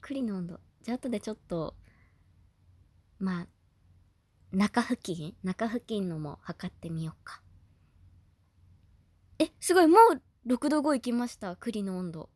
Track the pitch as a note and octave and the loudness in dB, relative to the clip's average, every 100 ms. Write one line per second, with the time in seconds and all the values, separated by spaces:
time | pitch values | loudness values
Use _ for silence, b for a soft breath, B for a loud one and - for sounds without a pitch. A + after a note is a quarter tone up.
0 | - C4+ A#3+ G3 F3 - - _ - B3 | -8 -4 -4 -4 -6 -10 -18 _ -8 -6
1 | C4 G#3+ - G#3+ _ E3+ D#3 - b b | -4 -6 -6 -12 _ -6 -6 -10 b b
2 | b b _ _ - _ _ - - _ | b b _ _ -20 _ _ -20 -20 _
3 | _ _ F#3+ F3+ F3 _ _ _ _ - | _ _ -6 -6 -8 _ _ _ _ -20
4 | _ _ _ _ _ F#3+ G#3 - A#3 B3 | _ _ _ _ _ -2 0 0 -2 -4
5 | - F3 D3+ - F#3 F#3 A3+ A#3 - G#3+ | -6 -8 -10 -8 -8 -4 -4 -4 -6 -6
6 | F#3+ D#3+ D3+ - - E3 F3+ - E3+ E3 | -4 -6 -8 -12 -14 -12 -12 -12 -10 -8
7 | D#3+ - - - - - _ _ _ _ | -8 -10 -18 -20 -20 -20 _ _ _ _
8 | - - _ _ _ _ - - _ _ | -20 -20 _ _ _ _ -20 -20 _ _
9 | _ _ _ - D#4+ _ - F#4 D#4+ F#4 | _ _ _ -2 -2 _ 2 6 8 10
10 | A4+ D#4+ _ _ A#3 B3 D4 D4+ C#4+ C#4 | 8 6 _ _ -4 -2 2 2 2 0
11 | B3 A#3+ B3 - G3 F3 - G#3+ G3 F#3 | 0 -4 -4 -6 -10 -8 -6 -6 -6 -6
12 | F3+ D#3+ D#3+ | -8 -10 -14